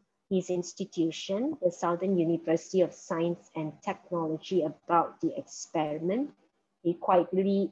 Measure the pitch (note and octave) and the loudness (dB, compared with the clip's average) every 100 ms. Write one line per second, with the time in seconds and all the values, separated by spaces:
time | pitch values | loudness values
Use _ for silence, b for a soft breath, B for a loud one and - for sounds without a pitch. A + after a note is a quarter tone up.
0 | _ _ - F#3+ F3+ F3 F3 - F#3 F3+ | _ _ -2 -2 0 -4 -4 -8 -8 -2
1 | E3 D#3 - G3+ C#4 D#4 F3+ - E3+ F3 | -2 -2 -6 -4 -4 0 -2 0 -2 0
2 | F#3+ F3+ D#3+ E3 E3 E3 - F#3 E3+ - | 2 2 2 0 0 -2 2 2 2 0
3 | - E3 E3+ E3+ - - D#3 - - F#3 | -6 -2 0 -2 -8 -8 -8 -6 -8 -8
4 | - E3+ D#3+ D#3 - F3+ D#3 - - E3+ | -6 -4 -2 -4 -2 0 0 -4 2 2
5 | D3+ - E3 - - - - D#3+ D3+ D#3 | 2 -2 -4 -4 -10 -14 -6 -2 -2 -2
6 | E3+ A3+ C#4+ - _ _ _ _ E3+ E3+ | -2 -2 -4 -10 _ _ _ _ -4 -2
7 | - F#3 E3+ F#3 G3 G3 F3 | 4 4 4 2 2 2 0